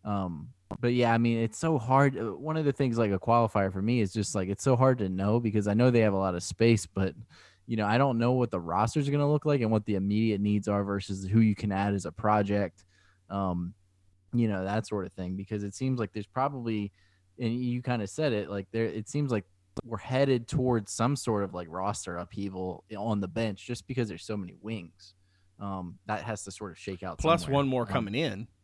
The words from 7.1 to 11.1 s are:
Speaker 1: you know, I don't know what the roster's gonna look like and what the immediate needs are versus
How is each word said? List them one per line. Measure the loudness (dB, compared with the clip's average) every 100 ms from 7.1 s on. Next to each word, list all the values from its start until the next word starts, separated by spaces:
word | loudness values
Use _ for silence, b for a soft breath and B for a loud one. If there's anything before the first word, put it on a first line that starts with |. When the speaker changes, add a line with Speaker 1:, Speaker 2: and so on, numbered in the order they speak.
| -4 -18 b b b -6
Speaker 1:
you | -2
know, | 2
I | 2
don't | 2 2
know | 2
what | 2 0
the | -2
roster's | -2 0 2 0 0
gonna | 2 2
look | 2 2
like | 2
and | 2
what | 2 2
the | 0
immediate | 2 2 2 2
needs | 2 2 2
are | 0
versus | 0 -4 -4